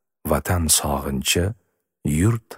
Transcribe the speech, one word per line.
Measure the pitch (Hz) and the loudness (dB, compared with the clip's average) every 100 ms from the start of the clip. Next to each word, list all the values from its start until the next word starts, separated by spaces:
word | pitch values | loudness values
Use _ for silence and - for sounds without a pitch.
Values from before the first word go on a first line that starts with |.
| _ _ - | _ _ -2
vatan | 76 - 87 80 | -2 0 0 2
sog'inchi, | - 76 69 71 69 65 - 92 117 _ _ _ _ - | 0 0 -4 -4 -4 0 0 0 -4 _ _ _ _ -2
yurt | 76 104 117 - | 2 2 2 -4